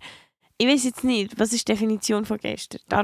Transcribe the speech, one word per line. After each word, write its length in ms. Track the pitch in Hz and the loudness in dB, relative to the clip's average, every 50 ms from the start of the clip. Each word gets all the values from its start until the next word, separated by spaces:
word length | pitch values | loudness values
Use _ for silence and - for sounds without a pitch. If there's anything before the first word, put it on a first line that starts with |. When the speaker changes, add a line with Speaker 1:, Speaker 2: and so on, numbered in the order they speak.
| - - - - - _ _ _ _ _ _ - | -10 -20 -20 -20 -20 _ _ _ _ _ _ 0
Speaker 1:
Ich 60 | 220 247 | 4 4
weiss 160 | 285 277 240 | 4 4 2
jetzt 220 | 254 - - - | 0 -4 0 0
nicht, 340 | 254 247 214 196 208 - - | 0 2 2 0 -2 0 -2
was 140 | 220 214 240 | 0 0 0
ist 120 | 226 - - | -2 0 0
die 40 | |
Definition 540 | 214 202 220 220 214 202 - - 214 208 214 | 0 0 2 0 0 -2 0 0 0 0 0
von 120 | - 214 214 | -2 -4 -4
Geister? 420 | - - - - - - - - | -4 -6 -6 -6 -10 -12 -14 -16
Speaker 2:
Etwas 100 | _ - - 202 | _ 0 0 2